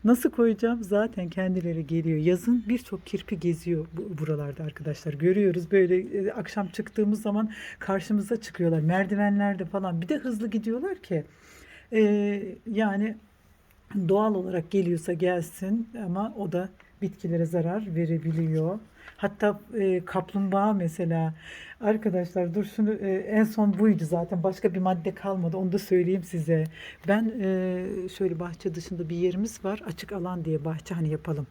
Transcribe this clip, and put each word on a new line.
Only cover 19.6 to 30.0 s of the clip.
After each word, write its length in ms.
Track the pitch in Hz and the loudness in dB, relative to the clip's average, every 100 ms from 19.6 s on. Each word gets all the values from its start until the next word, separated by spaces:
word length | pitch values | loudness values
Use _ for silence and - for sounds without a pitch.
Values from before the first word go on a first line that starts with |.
| - 233 | -6 0
e, 260 | 196 185 | 2 2
kaplumbağa 680 | 180 190 180 202 196 196 208 | 0 -4 -2 -2 0 2 2
mesela... 640 | 208 170 160 170 165 160 160 - - - - | 2 -2 -2 0 2 0 -4 -14 -18 -18 -4
Arkadaşlar 760 | 214 220 214 185 175 185 175 | 0 2 2 0 -2 -2 0
dur 100 | 180 | 0
şunu, 280 | 202 - 214 | -2 0 0
e, 220 | 214 196 | 2 0
en 300 | 190 - 214 | -2 2 4
son 340 | 220 220 208 180 | 4 4 2 6
buydu 260 | 220 180 | 4 4
zaten. 380 | 160 170 170 180 | 2 0 0 0
Başka 320 | 190 185 208 | 0 2 0
bir 40 | 185 | 2
madde 360 | 185 185 165 | 0 0 -2
kalmadı. 420 | 190 196 190 165 185 | -4 -4 -2 -2 0
Onu 160 | 185 | 0
da 60 | 196 | -2
söyleyeyim 460 | 202 185 180 190 | 2 2 4 0
size. 400 | 175 170 156 160 156 - - - 165 | -2 -4 2 2 2 -6 -18 -10 0
Ben, 240 | 208 226 233 | 2 2 0
e, 680 | 190 185 185 180 185 185 185 - | 0 0 0 -2 -4 -6 -6 -2
şöyle 220 | 190 165 | -2 0
bahçe 340 | 175 165 196 | -6 -6 -6
dışında 340 | 165 165 175 160 | -6 -6 -6 -4
bir 80 | 170 | 0
yerimiz 480 | 180 185 220 - | 0 2 -2 -4
var. 180 | 190 214 - | -4 -4 -6
Açık 260 | 165 | -10